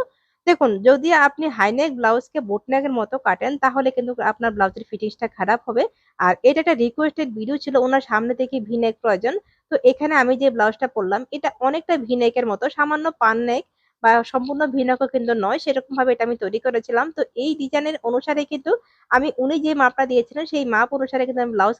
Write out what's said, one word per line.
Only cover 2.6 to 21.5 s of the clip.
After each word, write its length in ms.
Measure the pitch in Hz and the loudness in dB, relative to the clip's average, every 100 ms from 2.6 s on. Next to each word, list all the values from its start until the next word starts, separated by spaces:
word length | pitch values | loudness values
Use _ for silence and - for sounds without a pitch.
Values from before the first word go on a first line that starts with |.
| - | -2
নেকের 240 | 269 277 | -2 0
মতো 220 | 247 214 262 | -2 -4 -2
কাটেন, 340 | 220 185 233 285 | -2 0 -2 0
তাহলে 300 | 262 254 262 | 0 0 0
কিন্তু 220 | 254 247 240 | -2 -4 -4
আপনার 280 | - 214 233 | -4 -2 -4
ব্লাউজের 320 | 208 190 190 226 | 0 -2 -2 -14
ফিটিংসটা 400 | 208 214 - 226 | -8 -8 -6 -8
খারাপ 320 | - 190 233 | -4 -2 -2
হবে। 180 | - 233 453 - _ - | 0 -2 -2 -6 _ 0
আর 160 | 180 180 | 2 4
এটা 160 | 247 302 | 2 2
একটা 140 | 320 | 2
রিকোয়েস্টেড 540 | 285 233 269 302 - 294 | 2 0 0 -2 -2 -6
ভিডিও 220 | 214 220 285 | -6 -6 -6
ছিল, 160 | - 262 | 0 2
ওনার 260 | 254 269 | 2 0
সামনে 280 | 254 220 233 | 0 -2 0
থেকে 220 | 247 254 262 | -2 -2 -4
ভি 160 | 214 233 | -4 -2
নেক 160 | 226 220 | -2 0
প্রয়োজন। 340 | 233 190 240 381 - _ _ | 0 0 0 -4 -8 _ _
তো 20 | 311 | 2
এখানে 300 | 247 262 302 302 | 4 4 2 2
আমি 180 | 247 254 | 2 2
যে 120 | 269 | 0
ব্লাউজটা 360 | 233 214 214 254 | 2 0 0 -4
পরলাম, 340 | 220 190 202 254 | -4 -2 -2 -4
এটা 180 | 285 320 - | -6 -6 -2
অনেকটা 340 | 262 311 330 330 | -2 -2 -2 -2
ভি 160 | 226 247 | 0 0
নেকের 300 | 233 240 226 | 2 0 -2
মতো, 180 | 196 277 | -2 -4
সামান্য 360 | - 294 302 320 311 | -2 0 0 -4 0
পান 200 | 226 226 240 | 2 2 -2
নেক 180 | 247 - _ _ _ | -4 -6 _ _ _
বা 100 | 226 233 | 4 4
সম্পূর্ণ 380 | 233 262 254 285 302 | 2 -4 -4 -2 -2
ভি 160 | 262 | 0
নেকও 220 | 254 254 262 | 0 0 0
কিন্তু 240 | 262 233 226 | -2 0 0
নয়, 220 | 196 294 | 0 -2
সেরকম 320 | 311 269 262 269 | -2 -4 -4 0
ভাবে 140 | 254 | 0
এটা 140 | 240 233 | 0 -2
আমি 100 | 233 | -4
তৈরি 220 | 190 220 | -4 -4
করেছিলাম। 460 | 254 233 226 233 320 | -2 -4 -2 -2 -2
তো 80 | 311 - - | -4 -6 -4
এই 140 | 277 | -4
ডিজাইনের 420 | 311 269 294 302 320 | -4 -4 -2 -4 -4
অনুসারে 400 | 233 240 294 294 | -4 -2 -2 -4
কিন্তু 260 | 294 294 311 466 - _ _ | -4 -6 -2 -4 -4 _ _
আমি, 180 | 247 294 - | 0 0 -2
উনি 180 | 262 311 | -2 0
যে 100 | 311 | 0
মাপটা 300 | 294 254 262 262 | 2 2 2 0
দিয়েছিলেন, 380 | 247 233 294 320 | 0 0 -6 -4
সেই 180 | 302 254 | -4 0
মাপ 220 | 214 240 | 0 0
অনুসারে 320 | 277 262 262 | -2 -4 -2
কিন্তু 160 | 254 247 | -2 -2
আমি 100 | 240 | -2